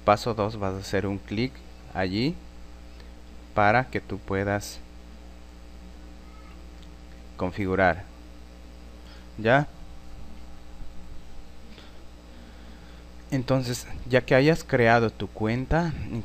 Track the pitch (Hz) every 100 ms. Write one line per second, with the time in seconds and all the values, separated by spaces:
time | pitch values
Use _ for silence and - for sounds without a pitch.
0 | - 104 123 110 104 113 98 95 95 98
1 | 98 98 - 104 127 - - - - -
2 | 95 98 131 180 - - - - - -
3 | - - - - - - 104 113 131 104
4 | - 98 - 98 101 101 - - - -
5 | - - - - - - - - - -
6 | - - - - - - - - - -
7 | - - - - 92 90 95 92 92 85
8 | - - - - - - - - - -
9 | - - - - 110 135 147 - - -
10 | - - - - - - - - - -
11 | - - - - - - - - - -
12 | - - - - - - - - - -
13 | - - - 135 123 135 123 123 - -
14 | - 127 - 135 143 165 - 131 117 117
15 | 113 - 101 - 107 120 131 156 170 143
16 | 110 117